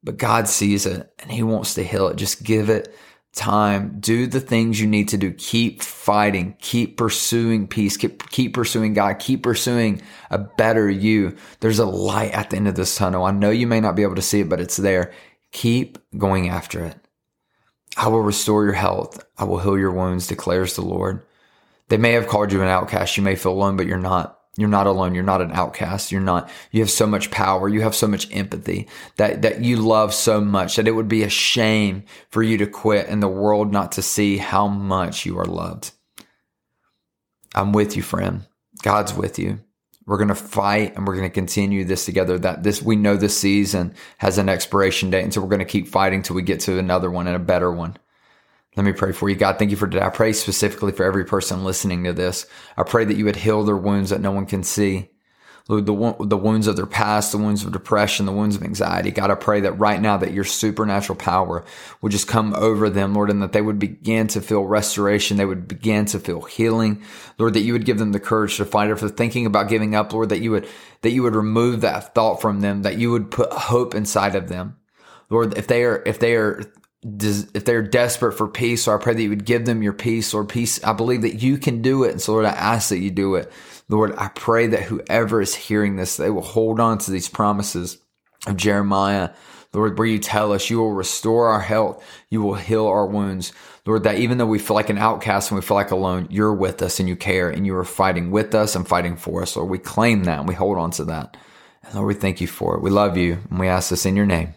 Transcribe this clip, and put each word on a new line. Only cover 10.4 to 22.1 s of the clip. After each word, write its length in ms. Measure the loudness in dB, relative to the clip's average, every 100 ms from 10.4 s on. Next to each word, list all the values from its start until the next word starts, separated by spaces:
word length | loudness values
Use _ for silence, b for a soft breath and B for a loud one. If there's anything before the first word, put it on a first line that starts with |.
| -6 0 2 4 2
you. 440 | 2 2 4 2 -2 B B
There's 200 | 0 2
a 80 | 0
light 460 | 0 -2 0 -2
at 180 | -4 -4
the 60 | 0
end 100 | 0
of 80 | 0
this 200 | -2 0
tunnel. 300 | 0 2 0
I 60 |
know 180 | 2 2
you 160 | 2 2
may 140 | 2
not 160 | 2 2
be 80 |
able 100 | 0
to 80 | 0
see 200 | 0 0
it, 80 | 2
but 120 | -2
it's 160 | -2 0
there. 340 | 2 2 0 B B B B
Keep 460 | -2 2 2 0 -8 _ -2
going 300 | 0 0 0
after 360 | -4 -6 -10 -10
it. 120 | -12 _ _ _ _ _ _ _ _ _ -4
"I 120 | 2
will 120 | 2
restore 420 | 2 0 2 2
your 100 | 2
health. 520 | 2 0 -2 -6 -12 -20 -8
I 60 | -4
will 120 | -2
heal 220 | 0 2
your 120 | 2
wounds," 360 | 0 -2 -2 -4
declares 480 | -6 -2 0 0 -4
the 100 | -4
Lord. 380 | -2 -4 -4 b b b b b b b
They 80 | 2
may 160 | 4